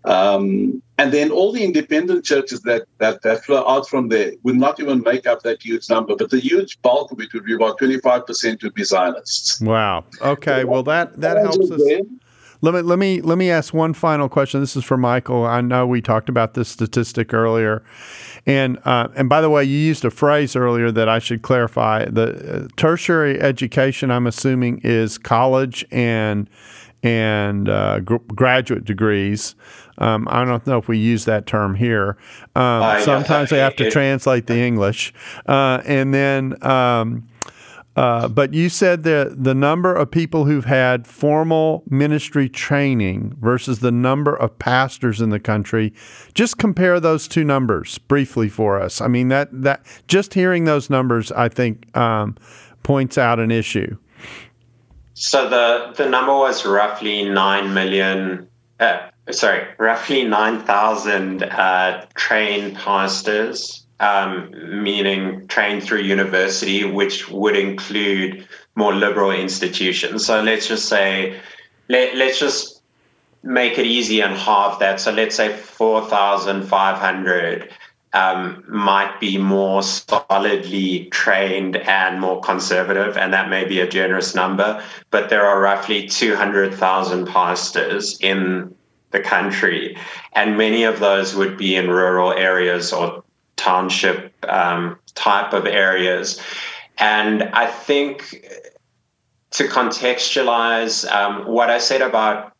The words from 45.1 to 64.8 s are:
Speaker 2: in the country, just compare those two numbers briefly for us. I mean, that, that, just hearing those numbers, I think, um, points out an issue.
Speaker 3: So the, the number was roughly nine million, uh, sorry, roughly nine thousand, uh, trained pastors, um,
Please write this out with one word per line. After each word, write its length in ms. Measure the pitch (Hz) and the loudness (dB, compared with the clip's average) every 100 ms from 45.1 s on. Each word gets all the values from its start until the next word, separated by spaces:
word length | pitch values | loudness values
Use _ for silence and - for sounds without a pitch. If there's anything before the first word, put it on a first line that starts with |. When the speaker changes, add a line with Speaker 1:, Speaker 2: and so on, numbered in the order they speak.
| 104 | 0
Speaker 2:
in 80 | 113 | 0
the 100 | 104 | 0
country, 540 | - 107 98 113 110 - - - - | -2 -2 0 0 -2 -4 -20 -20 -8
just 240 | - 233 - | 0 0 2
compare 420 | 220 175 180 175 | 0 2 2 4
those 280 | 165 160 - | 2 0 0
two 160 | 165 | 0
numbers 540 | 151 135 123 90 - - | 2 2 2 0 -4 -14
briefly 500 | _ 143 131 - 110 | _ 0 2 0 -2
for 320 | 104 107 98 | 0 2 2
us. 200 | 92 - | 0 -2
I 60 | 120 | 0
mean, 200 | 123 127 | 2 2
that, 220 | 135 143 | 2 0
that, 340 | 127 135 139 - - - | -2 -2 -2 -8 -20 0
just 260 | 180 202 | 0 2
hearing 300 | 190 185 180 165 | 0 2 2 2
those 240 | 147 127 | 0 0
numbers, 420 | 135 131 117 110 | 0 2 0 -2
I 160 | - 117 | 0 0
think, 460 | - 120 107 - - | 0 -2 -2 -6 0
um, 420 | 117 110 104 107 - - - - | 0 0 -2 -6 -18 -20 -20 -12
points 360 | - 139 131 - | 0 0 2 2
out 220 | 120 117 | 2 2
an 120 | 113 | 2
issue. 460 | 113 110 107 - 107 _ - - - - _ _ _ _ - - | 0 0 -4 -4 -8 _ -20 -20 -20 -20 _ _ _ _ -20 -20
Speaker 3:
So 340 | - - 139 131 | -10 0 0 2
the, 440 | 127 117 120 - - | 2 4 2 -2 -2
the 140 | 135 | 0
number 240 | 127 135 | 2 2
was 320 | 139 135 120 101 | 2 2 0 0
roughly 640 | 101 104 104 107 104 101 | 2 2 -2 -4 -4 0
nine 440 | 98 98 98 98 | 2 2 2 0
million, 760 | 98 95 98 95 95 95 92 - _ _ _ | 0 0 0 0 -2 -4 -8 -12 _ _ _
uh, 300 | 113 - - _ - | 0 0 -8 _ -10
sorry, 360 | - 110 95 - - | 0 0 0 -4 -2
roughly 460 | 113 113 - 139 | 0 0 0 0
nine 380 | 117 107 107 113 | 2 2 0 -2
thousand, 840 | 107 104 110 104 104 101 95 95 | 0 2 2 0 -2 -2 -2 -6
uh, 600 | - - 95 92 92 90 - - | -6 0 2 2 0 -2 -12 -6
trained 600 | - 110 104 101 101 98 | -2 0 0 -2 -6 -8
pastors, 1120 | - 98 98 95 - 104 - - - - _ _ | -2 0 0 -2 -2 -2 -2 -6 -12 -16 _ _
um, 500 | 104 101 95 92 85 65 82 101 | 0 0 -2 -6 -10 -16 -10 -6